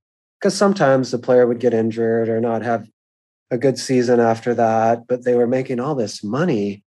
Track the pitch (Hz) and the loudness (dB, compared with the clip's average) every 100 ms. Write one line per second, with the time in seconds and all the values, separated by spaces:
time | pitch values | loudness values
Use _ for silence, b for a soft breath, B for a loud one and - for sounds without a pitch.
0 | _ _ _ _ 196 196 202 - 139 135 | _ _ _ _ -4 2 0 2 2 2
1 | 127 120 123 127 120 120 120 113 113 113 | 0 -4 2 4 4 2 0 0 0 -2
2 | 113 113 113 113 117 113 113 117 - _ | 0 0 0 -2 -2 -2 -2 -4 -6 _
3 | _ _ _ _ _ 123 135 131 - 127 | _ _ _ _ _ 0 0 -2 -2 0
4 | 120 120 117 113 123 117 113 113 113 117 | 2 4 4 0 -2 0 2 2 0 0
5 | - 123 123 120 117 131 127 120 131 139 | -2 -4 0 0 0 -2 -2 -4 -4 -4
6 | 101 - 104 127 180 113 101 98 _ | -6 -8 -6 -2 -2 -2 -4 -8 _